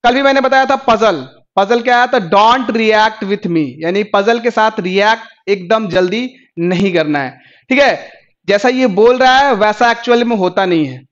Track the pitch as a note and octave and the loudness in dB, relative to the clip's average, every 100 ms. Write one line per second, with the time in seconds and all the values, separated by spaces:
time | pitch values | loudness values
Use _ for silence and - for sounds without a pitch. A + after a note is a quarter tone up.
0 | B3 B3+ C#4 C4+ C4 C4 C4 C4+ C4 A3 | 2 2 2 2 2 0 0 -2 0 2
1 | A3 E3 C3 _ _ - G3 A#3+ A#3 A#3+ | 2 0 -8 _ _ -2 0 0 2 0
2 | B3 B3 F3 G3+ G#3+ B3+ A3+ A3+ A3 G#3+ | 2 0 0 2 4 2 0 -2 2 2
3 | G#3+ A3 G3 G3+ G3+ E3 C#3+ C3+ D#3+ F#3+ | 0 -2 -6 -4 -2 -2 -4 -6 -4 -4
4 | G#3 G3+ G3 A#3 A#3 A3+ A3 A3 F#3 F#3 | -2 -2 0 0 -2 0 -2 -2 -4 0
5 | G#3 A3+ - _ - G3 F3 A3 G#3+ F3+ | 0 0 -6 _ -6 -6 -2 -2 0 -2
6 | F#3 G#3+ B3+ - _ - E3+ F3+ G3 F3 | 0 -2 -8 -12 _ -6 -2 0 0 0
7 | D3+ D3 C3 B2 _ _ _ C4 C#4 D#3+ | -2 -2 -4 -12 _ _ _ 0 2 0
8 | - - _ _ - G3+ B3+ B3+ B3+ F#3 | -10 -20 _ _ -2 0 0 0 0 4
9 | A3+ B3+ B3+ C4 C#4 A3 G#3+ G#3+ A#3+ A3+ | 4 4 4 4 2 2 0 2 0 0
10 | - A#3+ A#3+ A3+ F3+ F3+ F#3+ E3+ C#3+ B2+ | 0 0 0 -2 -2 -2 0 0 -2 -8
11 | C3 | -18